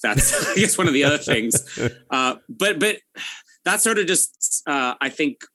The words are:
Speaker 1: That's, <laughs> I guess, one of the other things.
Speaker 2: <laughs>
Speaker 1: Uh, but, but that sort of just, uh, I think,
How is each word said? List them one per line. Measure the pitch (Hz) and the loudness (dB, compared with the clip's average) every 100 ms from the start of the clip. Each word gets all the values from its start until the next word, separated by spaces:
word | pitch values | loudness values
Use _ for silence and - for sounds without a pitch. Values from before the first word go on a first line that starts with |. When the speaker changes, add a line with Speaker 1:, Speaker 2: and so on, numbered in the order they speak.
Speaker 1:
That's, | 110 123 - - - | 0 2 2 0 0
<laughs> | |
I | |
guess, | 190 208 - | 2 2 2
one | 175 | 2
of | |
the | 139 | 4
other | 143 147 | 2 2
things. | 147 120 113 - - - | 0 0 0 -2 -4 -4
Speaker 2:
<laughs> | 120 - - | -4 -4 -4
Speaker 1:
Uh, | 131 131 131 - | 0 0 -2 -12
but, | 120 196 165 | -2 0 2
but | 208 196 _ - - - - _ 180 | 0 -2 _ -14 -14 -14 -20 _ -2
that | 208 | 0
sort | - 196 | 2 2
of | 180 | 2
just, | - - - - - - | 0 0 -2 -4 -4 -2
uh, | 139 123 - | -2 -2 -2
I | 135 | -6
think, | - 147 120 - | -2 -2 -4 -18